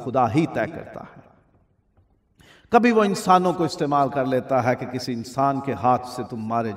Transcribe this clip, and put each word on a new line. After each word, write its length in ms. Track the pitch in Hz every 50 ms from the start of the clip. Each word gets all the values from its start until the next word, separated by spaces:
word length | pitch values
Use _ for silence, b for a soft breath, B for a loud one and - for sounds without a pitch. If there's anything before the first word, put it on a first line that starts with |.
| -
خدا 300 | 127 113 131 123 113 104
ہی 120 | 151 170 - 120
طے 180 | 123 110 98 87
کرتا 240 | 107 - - 110 -
ہے۔ 220 | - - - - - - _ _ _ _ _ _ _ _ _ _ _ _ _ _ _ _ _ _ _ _ _ b b b b b b b
کبھی 220 | - 240 214 240
وہ 120 | 226 220 208
انسانوں 500 | 202 190 - - 185 185 185 180 180 170
کو 100 | 185 170
استعمال 460 | 147 - - 160 143 143 143 139 127
کر 160 | 101 143 131
لیتا 380 | 131 131 127 120 - 135 127 117
ہے 120 | 123 123
کہ 100 | - 131
کسی 280 | - - 127 - - 123
انسان 460 | 117 113 - - 135 135 139 139 131
کے 140 | 131 135 117
ہاتھ 340 | 95 110 123 127 120 -
سے 160 | - - - 117 -
تم 80 | 127
مارے 340 | 113 110 110 113 117 113 110 98